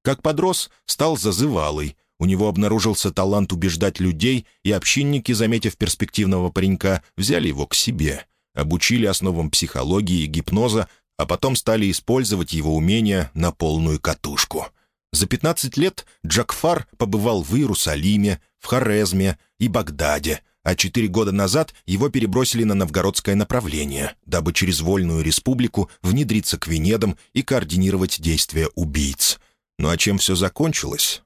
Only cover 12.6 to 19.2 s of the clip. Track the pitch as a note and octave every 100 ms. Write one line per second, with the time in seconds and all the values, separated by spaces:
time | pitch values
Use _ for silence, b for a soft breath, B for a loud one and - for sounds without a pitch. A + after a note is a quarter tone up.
12.6 | D2+ D#2 E2 A2 G#2+ G2 D2 D#2+ E2+ -
13.6 | D#2+ D#2+ D#2+ D2+ - D2+ - C#2+ - -
14.6 | - _ _ _ _ - F#2+ B2+ D#3 E3+
15.6 | C3 - F#3 - - b D#2+ G#2 A#2 -
16.6 | D#3+ E3+ - - A2 G#2+ A2+ G#2+ D2+ A#2
17.6 | C3+ F#2 - D2+ F2+ G#2 G2+ F#2+ _ _
18.6 | - B2 A2+ G#2 G2+ F#2+